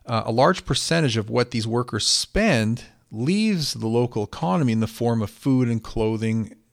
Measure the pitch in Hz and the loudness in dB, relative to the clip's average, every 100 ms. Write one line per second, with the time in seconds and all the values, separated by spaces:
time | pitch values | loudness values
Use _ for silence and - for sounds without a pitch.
0 | - 113 117 113 143 185 - 131 - 165 | -6 -6 -2 2 2 2 -2 -4 0 0
1 | 147 110 104 117 120 120 110 120 120 107 | 2 0 -2 0 0 -2 -2 -2 -2 -2
2 | - - - 190 220 127 107 120 - _ | 0 0 0 0 2 2 2 -2 -6 _
3 | _ 107 131 196 220 185 143 120 113 117 | _ -6 0 2 2 0 -2 -4 0 2
4 | 123 110 104 - 123 127 131 110 110 - | 0 -2 -6 -4 -2 2 2 2 0 0
5 | 117 113 101 - 139 131 123 113 - - | 0 0 -2 -4 0 2 2 -2 -4 -2
6 | 110 110 113 113 107 - _ | 0 0 0 -2 -4 -10 _